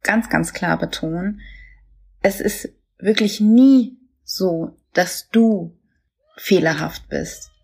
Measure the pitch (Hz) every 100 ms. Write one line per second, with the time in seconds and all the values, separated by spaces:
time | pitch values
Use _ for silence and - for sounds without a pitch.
0 | - 214 226 - 165 - 175 165 165 -
1 | 160 165 190 208 - - - _ _ _
2 | _ _ - 196 - - - _ _ _
3 | 196 214 208 - 214 226 269 269 226 -
4 | _ _ - - 190 165 165 - _ -
5 | 180 - - 226 226 208 170 _ _ _
6 | _ _ _ - - 190 165 156 156 -
7 | - - 170 - - _